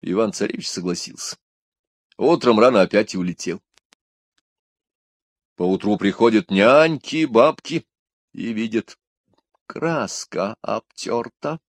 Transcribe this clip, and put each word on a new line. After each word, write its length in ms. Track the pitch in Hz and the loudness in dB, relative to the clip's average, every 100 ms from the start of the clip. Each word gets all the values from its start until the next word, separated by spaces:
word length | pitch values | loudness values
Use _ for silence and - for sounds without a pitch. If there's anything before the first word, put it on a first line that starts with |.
Иван-царевич 640 | - 92 110 92 - - - | -2 0 0 -2 -6 -6 -8
согласился. 680 | - 90 90 - - - - _ _ _ _ _ _ _ _ | -6 -6 -6 -8 -12 -14 -14 _ _ _ _ _ _ _ _
Утром 440 | 123 160 123 110 | 2 2 4 6
рано 220 | 123 117 | 6 6
опять 340 | 92 104 110 95 | 4 2 0 -4
и 20 | |
улетел. 420 | 90 82 - 85 _ _ _ _ _ _ _ _ _ _ _ _ _ _ _ _ _ _ _ _ | -6 -6 -8 -10 _ _ _ _ _ _ _ _ _ _ _ _ _ _ _ _ _ _ _ _
Поутру 420 | 90 95 104 104 | -2 0 0 0
приходят 540 | 101 - 117 110 95 | 0 2 2 2 0
няньки, 720 | 98 107 139 160 147 - 156 156 | 4 6 6 4 0 -6 -4 0
бабки 640 | 113 143 151 - 160 - _ _ _ _ | 4 2 2 -8 -10 -10 _ _ _ _
и 200 | - 113 | -12 -8
видят: 460 | 110 113 113 - - _ _ _ _ _ _ _ | -6 -4 -4 -6 -18 _ _ _ _ _ _ _
краска 920 | - 160 160 101 - - - 98 113 | -6 -4 -4 -6 -8 -10 -6 -6 -8
обтерта. 960 | - 110 _ - - 120 117 _ 147 160 | -8 -8 _ -14 -6 -6 -6 _ -8 -8